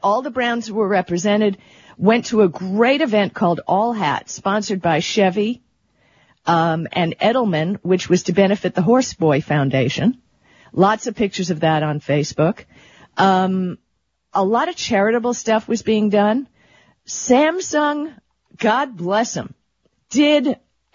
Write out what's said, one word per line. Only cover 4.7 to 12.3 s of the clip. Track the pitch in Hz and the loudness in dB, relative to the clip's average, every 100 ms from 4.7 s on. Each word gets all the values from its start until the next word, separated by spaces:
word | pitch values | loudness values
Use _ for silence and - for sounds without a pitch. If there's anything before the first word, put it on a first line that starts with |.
| 190 | -4
by | 170 156 | 0 -2
Chevy, | - 214 190 190 214 247 _ _ _ _ _ _ _ _ - | 0 0 2 2 -4 -6 _ _ _ _ _ _ _ _ 0
um, | 170 165 165 160 | 2 2 0 -4
and | - 165 - | -2 -2 0
Edelman, | 208 254 220 156 165 202 | 0 2 0 0 -2 -4
which | 175 185 - | -2 -2 2
was | 180 | 0
to | - | 2
benefit | 185 190 202 180 180 | 2 2 0 -2 0
the | |
Horse | 180 254 254 - | 2 2 0 0
Boy | 160 139 | 0 2
Foundation. | - 147 135 135 127 - 196 - _ _ _ _ _ - | 0 0 0 0 0 0 0 -2 _ _ _ _ _ 2
Lots | 196 220 247 | 2 2 -4
of | 214 | -4
pictures | 202 - 180 | -4 -2 -4
of | 156 | 0
that | 160 156 | 0 0
on | 151 147 | -2 -4
Facebook. | - 143 160 | -2 -2 -2